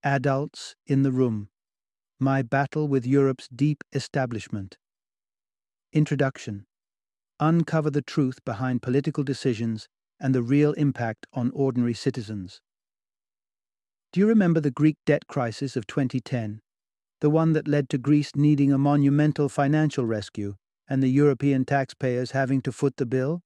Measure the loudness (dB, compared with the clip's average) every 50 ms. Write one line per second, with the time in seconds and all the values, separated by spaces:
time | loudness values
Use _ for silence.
0 | 0 0 -2 0 0 0 -2 -2 -4 -6 _ -16 -18 -18 -18 _ _ 0 2 2
1 | 2 2 4 2 2 2 2 -4 -8 -12 _ _ _ _ _ _ _ _ _ _
2 | _ _ _ _ 0 0 2 0 0 0 0 0 0 0 -2 -4 -2 0 0 0
3 | 2 2 4 4 4 4 0 -2 -8 -20 -4 0 0 0 0 -2 -8 _ -8 -8
4 | -8 -4 -2 -2 -2 -2 -4 -8 -8 -6 -8 -8 -8 -10 -14 _ _ _ _ _
5 | _ _ _ _ _ _ _ _ _ _ _ _ _ _ _ _ _ _ 0 0
6 | 2 2 2 0 0 -2 -2 -6 -12 -10 -10 -12 -12 _ _ _ _ _ _ _
7 | _ _ _ _ _ _ _ _ 2 2 4 2 2 0 0 -2 0 0 -2 -2
8 | -4 -2 -2 0 0 0 -2 -6 _ -8 -6 -4 -4 -4 -4 -4 -4 0 0 0
9 | 0 0 -4 -4 -4 -4 -4 -4 -2 -2 -2 -2 -4 -4 -6 -6 -10 _ _ _
10 | _ _ _ _ -2 0 0 0 2 2 2 4 4 2 2 0 0 0 0 -2
11 | -4 -6 -6 _ -14 _ _ -4 -4 -4 -2 0 -2 0 0 0 0 -2 -2 -2
12 | -4 -4 -4 -4 -10 -8 -10 -10 -10 -12 -16 -20 _ _ _ _ _ _ _ _
13 | _ _ _ _ _ _ _ _ _ _ _ _ _ _ _ _ _ _ _ _
14 | _ _ 0 2 2 4 4 4 4 4 2 2 0 -2 -2 2 2 2 2 _
15 | _ 0 0 0 0 _ -4 -4 -4 -4 -4 -6 -8 -6 -6 -6 -8 -4 -4 -2
16 | -2 -2 -2 -6 -6 -4 -6 -6 -4 -6 -8 -12 _ _ _ _ _ _ _ _
17 | _ _ _ _ 0 2 2 4 2 2 2 0 0 0 0 0 0 -2 -4 -4
18 | 2 2 2 2 2 -2 -2 2 4 4 4 4 4 2 4 2 2 2 4 4
19 | 4 4 4 4 2 2 2 0 -2 -2 0 0 0 2 2 2 2 0 0 -2
20 | -2 -2 -2 -4 -6 -8 _ -8 -8 -8 -10 -12 _ _ _ _ _ _ -2 0
21 | 2 2 4 4 4 4 4 2 0 0 2 0 0 0 0 -2 -2 -4 -6 _
22 | -4 -2 -2 -2 -4 -4 -2 -2 0 0 0 -2 -2 -4 -4 -2 -2 -2 -2 -2
23 | -4 -2 -2 -2 -2 -2 -4 -6 _